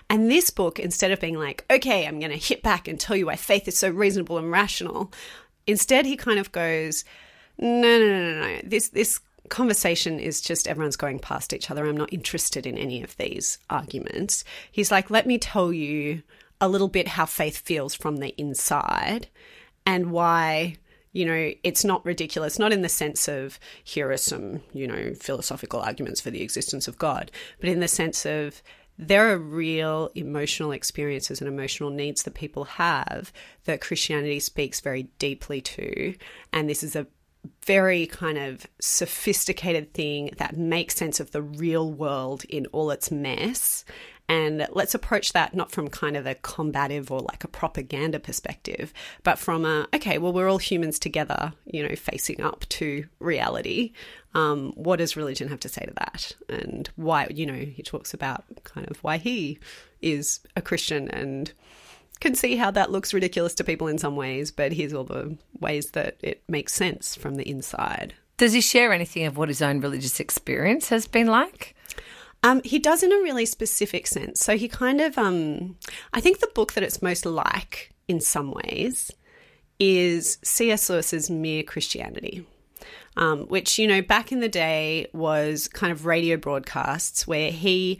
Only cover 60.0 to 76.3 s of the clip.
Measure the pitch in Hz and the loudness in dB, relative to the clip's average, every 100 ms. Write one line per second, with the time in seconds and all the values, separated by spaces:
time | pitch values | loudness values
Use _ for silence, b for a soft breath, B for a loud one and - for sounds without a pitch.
60 | 160 147 147 - - - - 170 - 151 | -2 0 -2 -4 -6 -8 -2 -2 0 -2
61 | 135 - 135 135 151 - b b b b | -2 -6 -4 -4 -6 -10 b b b b
62 | b - 311 254 247 240 208 202 - 196 | b -2 0 2 2 2 2 4 2 0
63 | - 196 180 175 170 - 180 160 160 156 | 0 0 2 2 0 0 -2 0 -2 0
64 | 151 143 135 131 147 - 139 165 151 147 | -2 -2 -2 -4 -4 -2 0 0 -2 -4
65 | 127 131 147 156 _ - - - - - | -6 -6 -6 -10 _ -6 -4 -2 -2 -4
66 | - - - - - 156 - - 185 - | -4 -4 -6 -6 -4 -4 -2 0 0 0
67 | - - 143 139 - 139 - - - - | -8 -8 -6 -6 -6 -8 -6 -4 -4 -4
68 | - - _ - 233 240 220 247 240 180 | -8 -14 _ 4 6 6 6 6 6 4
69 | 170 170 156 139 151 135 143 143 139 139 | 0 -2 -2 0 0 2 2 2 0 -2
70 | 131 - - - - 127 165 285 - 226 | -2 -2 -2 -4 -2 2 2 2 2 0
71 | - 233 233 220 349 - - B B B | 4 4 6 6 4 -4 -16 B B B
72 | B B B B 240 262 - - 294 320 | B B B B 6 6 4 4 6 6
73 | 370 403 359 254 226 - 220 - 208 - | 6 6 4 2 0 0 -2 0 0 0
74 | - - - - - 208 233 - 254 285 | -2 -4 -4 0 2 2 0 0 2 4
75 | 311 269 202 180 156 147 180 185 B B | 2 2 2 2 0 -2 -6 -10 B B
76 | B 226 226 | B 4 6